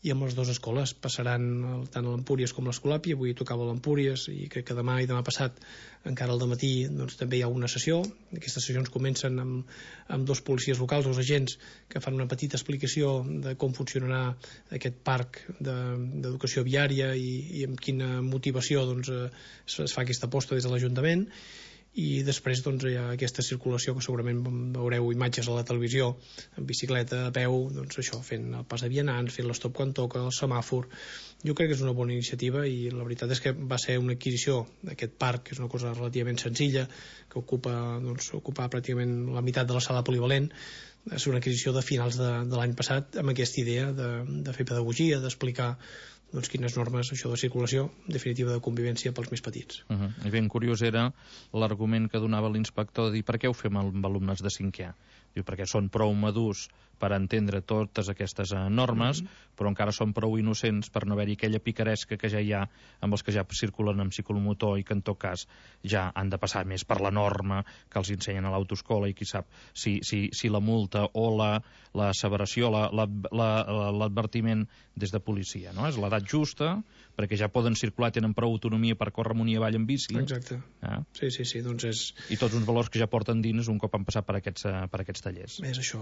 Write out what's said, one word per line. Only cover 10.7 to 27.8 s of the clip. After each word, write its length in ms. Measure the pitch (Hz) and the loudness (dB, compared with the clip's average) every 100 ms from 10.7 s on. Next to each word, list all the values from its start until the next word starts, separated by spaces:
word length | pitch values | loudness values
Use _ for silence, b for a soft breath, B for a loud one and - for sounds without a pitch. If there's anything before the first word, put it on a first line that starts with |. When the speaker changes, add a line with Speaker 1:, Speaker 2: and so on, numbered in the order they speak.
| 127 | 0
Speaker 1:
locals, 240 | 127 147 | 2 2
dos 160 | 135 127 | 2 2
agents, 380 | 127 143 131 - B B B | 4 2 2 -4 B B B
que 80 | - | -6
fan 160 | 135 131 | -2 -2
una 140 | 127 | -2
petita 240 | 127 143 131 | -2 -2 -4
explicació 600 | - 139 131 151 143 131 131 | -4 -2 0 2 2 2 0
de 240 | 151 135 131 | -4 -4 -2
com 160 | 135 127 | -2 0
funcionarà 460 | 135 131 127 131 127 123 B B B | -2 -2 0 0 0 -4 B B B
aquest 300 | - 127 123 | -4 -4 -4
parc 380 | - 127 123 - - - | 0 0 0 -8 -12 -6
de, 160 | 135 127 123 123 123 143 | -4 -2 -2 -2 -4 -4
d'educació 400 | 127 131 127 135 | -4 -2 0 2
viària 480 | 127 139 143 135 131 | 2 4 4 4 2
i, 180 | 131 127 127 151 160 | 0 -2 -4 -4 -4
i 60 | 135 | -4
amb 80 | 127 | -4
quina 380 | - 131 131 127 | -2 0 0 0
motivació, 640 | 127 131 139 127 - 143 127 | 0 0 0 0 2 2 2
doncs, 240 | 127 127 | 0 -2
eh, 140 | 127 123 B B B B | -4 -4 B B B B
es, 140 | - | -4
es 80 | 143 | -2
fa 160 | - 127 | 0 0
aquesta 240 | 123 123 | 0 0
aposta 240 | 135 131 131 | -2 0 0
des 80 | |
de 80 | 123 | 0
l'Ajuntament. 560 | 123 127 127 156 175 214 B B B B B B | 2 2 2 2 2 0 B B B B B B
I 300 | 247 156 135 | -2 0 2
després, 380 | 135 131 131 127 | 0 0 0 0
doncs, 220 | 139 131 131 | 0 0 0
hi 60 | |
ha 140 | 123 120 123 | 0 -2 -2
aquesta 260 | 123 - | -2 -2
circulació 540 | 123 127 131 123 - 127 | -2 -2 0 0 0 -2
que 80 | |
segurament 400 | 123 123 120 120 127 123 123 127 | -2 -2 0 0 0 -2 -2 -2
veureu 320 | 123 120 120 | 0 2 2
imatges 380 | 120 123 123 120 | 2 2 0 0
a 60 | 120 | 0
la 80 | 120 | 0
televisió, 460 | 120 120 131 123 123 B B B - | 0 2 2 2 0 B B B -8
en 100 | 135 | -6
bicicleta, 560 | 123 131 127 117 123 127 | -2 0 0 0 0 0
a 60 | |
peu, 300 | 127 123 127 131 | 0 2 2 0
doncs, 220 | 139 | -4